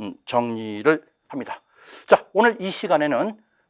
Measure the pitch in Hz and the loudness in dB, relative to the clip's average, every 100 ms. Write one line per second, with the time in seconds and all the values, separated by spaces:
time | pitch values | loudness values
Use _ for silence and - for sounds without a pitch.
0 | 104 - - 123 120 113 110 104 123 156 | -12 -12 -2 -2 0 -4 -6 -2 0 0
1 | - _ - 143 113 - _ _ - - | -2 _ -14 -12 -10 -14 _ _ -20 -8
2 | - 208 - 190 233 214 190 - 202 165 | 2 2 2 2 2 2 -6 -6 0 2
3 | 151 127 196 214 _ _ _ | 2 0 -2 -6 _ _ _